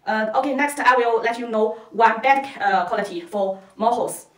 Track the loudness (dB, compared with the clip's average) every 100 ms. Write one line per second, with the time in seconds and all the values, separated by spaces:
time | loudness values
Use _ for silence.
0 | -2 -2 0 -2 -2 0 -2 2 2 4
1 | 2 2 0 -4 -4 0 0 -2 -10 2
2 | 2 4 2 2 0 -4 0 0 0 -4
3 | -4 -8 -6 -4 -2 -4 -12 -2 0 0
4 | -4 -8 -18